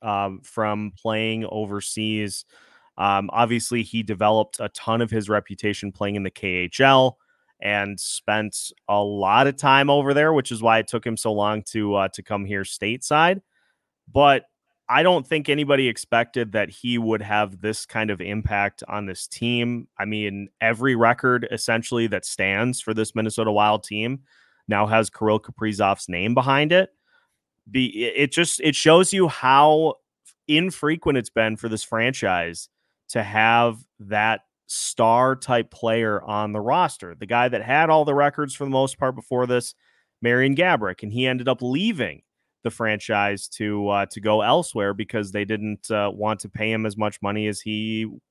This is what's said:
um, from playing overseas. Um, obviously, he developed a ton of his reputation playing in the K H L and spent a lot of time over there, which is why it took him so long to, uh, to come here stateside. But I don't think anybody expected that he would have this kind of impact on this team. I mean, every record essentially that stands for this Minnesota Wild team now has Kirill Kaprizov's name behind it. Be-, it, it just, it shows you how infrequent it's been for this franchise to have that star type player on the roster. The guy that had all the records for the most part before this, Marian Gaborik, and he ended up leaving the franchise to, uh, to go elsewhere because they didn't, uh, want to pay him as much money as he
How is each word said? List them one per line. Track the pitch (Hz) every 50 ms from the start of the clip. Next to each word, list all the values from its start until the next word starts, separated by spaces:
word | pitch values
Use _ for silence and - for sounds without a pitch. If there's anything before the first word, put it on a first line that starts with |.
| -
um, | 110 101 98 101 98 95 95 -
from | - - 117 110 107 104 104 107 104 90 -
playing | _ 113 107 107 110 113 110 110 110
overseas. | - - 107 107 98 101 101 - - - 113 110 107 107 107 104 98 95 - - _ _ _ _ _ _ _ _ _ _
Um, | - 95 101 101 98 101 92 -
obviously, | 113 120 113 120 117 113 - 120 117 110
he | - - 113 107
developed | 98 107 90 107 107 110 110 107 - - -
a | 110 101
ton | - - - 117 113 113
of | 120 107
his | 113 110 101 104
reputation | 107 104 - - 101 - - 104 98 - - 101
playing | 95 - 104 101 101
in | 101 98
the | 92
K | - - -
H | 95 90 90 90 87 - -
L | 135 135 135 135 131 127 - _ _ _ _ _ _ _ _ _
and | - 101 104 101 101 101 101 92
spent | - - - - - - 104 107 110 104 - - - - - _ _ -
a | 104 104 101
lot | 101 104 101 98 95 104 123 135 139
of | 135
time | - - 139 135 139 139 143
over | 143 147 135 139 139
there, | 147 151 160 160
which | 143 127 - 123
is | 107 113
why | 113 113 113
it | 104
took | - - 113 -
him | 120 113
so | - - 113 107
long | 104 104 104 107 107 101 -
to, | - 113 107 101 101
uh, | 98 95 95 -
to | - 92
come | - 107 101 98
here | 95 104 98 98
stateside. | - - - 101 104 117 131 - - 151 151 165 175 190 190 - _ _ _ _ _ _ _ _ _ _ _ _
But | - - 135 147 143 139 - - _ _ _ _ _ _ _ _ -
I | 123 143 165
don't | 185 180 160 127
think | - 165 156 143 151
anybody | 143 151 147 139 143 135 131 120
expected | 107 - - - 120 117 120 - - 123 117 107 98
that | 110 101 80
he | - - - 123 120
would | 117 113 110 110 107
have | 104 104 104 107 107 98 95 87
this | 95 107 110 - -
kind | - - 113 110 107
of | 101 87
impact | 90 98 104 107 104 - 107 101 101 101 - - -
on | - - 104 101
this | 98 90 - -
team. | - - - 120 117 120 120 120 120 120 117 - - _ -
I | 101
mean, | 104 107 107 104 101 98 101 101 92 _ _
every | 113 113 113 107 127 135 123
record | 113 117 113 123 - - 127 123 120 117 -
essentially | - 110 - - 113 113 113 - 127 117 117
that | 110 101 92 -
stands | - - - 95 98 98 101 117 127 123 -
for | - - 110
this | 110 110 - -
Minnesota | 113 110 110 - - 110 110
Wild | 104 104 104 107 107 107 -
team | - 104 107 110 120 135 135 - _ _ _ _ _ _ _ _ -
now | 107 101 107
has | 107 113 113 110 -
Kirill | - - 110 107 107 107
Kaprizov's | - - - - 113 110 104 98 104 98 98 - - -
name | 87 85 95 110 120
behind | 131 123 135 135 139 151 151
it. | 175 185 190 - _ _ _ _ _ _ _ _ _ _ _ _ _ _ _ -
Be-, | 101 131 127 113 101 107 120
it, | 117 90
it | 123 147 131 -
just, | 170 170 156 - -
it | - 156 143
shows | - - 156 160 175 185 - -
you | 190 185
how | 156 - - - 127 135 139 147 156 156 156 160 151 - - _ _ _ _ _ - _ _ _
infrequent | - 151 156 175 185 - - - 147 165 165 - 170 139 127
it's | 110 -
been | - 113 110 110 110
for | 107 - 113
this | 110 107 -
franchise | - 117 113 113 127 131 - 113 98 92 87 85 85 85 - - - _ _ _ _ _ _ _
to | - - 120 104
have | 98 107 110 110 113 117 117 120 120 110 113 - _ _ _
that | 107 98 107 104 107 110 110 - - _ _ _ _
star | _ - - - - - - 113 113 113 120 127 131 131
type | 131 - - 127 117 113 -
player | - - 117 113 113 117 113 110 104 95 -
on | - 104 104 107 104 104
the | 107
roster. | 104 120 143 180 180 151 - - - 87 85
The | 73 104
guy | 95 120 120 123 127
that | 120 104 101
had | 117 135 151 165 160
all | 156 156 147
the | 151 139
records | 143 143 143 - - 147 139 -
for | - 143
the | 139
most | 135 131 135 131 - -
part | 135 131 131
before | 120 - _ 131 123 123
this, | 123 123 123 117 - - _ _ _ _ _ _ _ _ _ -
Marian | 120 123 123 131 139 139
Gaborik, | 139 175 185 170 120 107 95 92 - 110
and | 104 104
he | 123 131
ended | 131 127 127 120
up | 131 127 117
leaving | 123 123 127 151 196 233 214 151 113 85 71 71 _ _ _ _ _ _ _ _ _
the | 117
franchise | - - 117 110 107 104 - - 110 101 101 101 101 98 -
to, | - - - 110 104 104 104 101 101
uh, | 101 101 98
to | - - 110 101
go | 107 107 110
elsewhere | 101 113 143 175 170 - - 113 101 101 101
because | 98 107 - - 110 104 95 95
they | 104 104
didn't, | 98 110 104 107 107 104 - - -
uh, | 113 104 101 101 98
want | 101 104 107 107 101
to | - 101
pay | - 110 107 110 113
him | 110 110
as | 110 101
much | 110 107 104 - -
money | - 101 101 107 107
as | 107 101 -
he | - 110 107 107 110 110 110 110 110 107 - 120 _ _